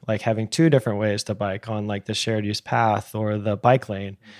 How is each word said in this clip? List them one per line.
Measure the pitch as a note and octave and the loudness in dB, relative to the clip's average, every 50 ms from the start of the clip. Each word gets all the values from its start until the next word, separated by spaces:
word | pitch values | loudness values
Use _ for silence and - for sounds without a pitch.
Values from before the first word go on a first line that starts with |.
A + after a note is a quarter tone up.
| - | -4
like | - A2 G#2 | -4 -4 -2
having | - A#2 A2 A2 A2 G#2 | 0 0 0 0 -2 -2
two | - - E3 E3 | 2 4 4 6
different | D3 C3 - B2 G#2 G2+ | 6 4 4 2 -2 0
ways | G#2+ G#2+ G2+ G#2 - | 0 0 0 -2 -2
to | - G#2+ | -6 -4
bike | F#2+ G#2 G2 F#2+ G#2 - A2+ | -4 -2 -4 -4 -6 -6 -6
on, | A2 G#2+ G#2 | -6 -4 -2
like, | G#2 G2+ G2+ - | -2 -4 -4 -4
the | - G#2+ | -4 -4
shared | - - A2+ A2 G#2+ G#2 | -4 -2 0 0 0 0
use | G#2 G#2 - | -2 -4 -4
path | - - - A#2 A#2 A2 G#2 G#2 - - - | -4 -2 0 2 4 4 2 0 -2 -6 -6
or | A2 G#2+ G#2+ G#2+ G#2+ | -4 -2 -2 -2 -2
the | G2+ A2 G#2 | -2 -2 -4
bike | G2+ - A#2+ C3 C3+ - - | 2 4 4 4 4 2 -4
lane. | G#2 G2 G2 G2 F#2+ _ _ - - - | -8 -8 -8 -10 -12 _ _ -20 -20 -20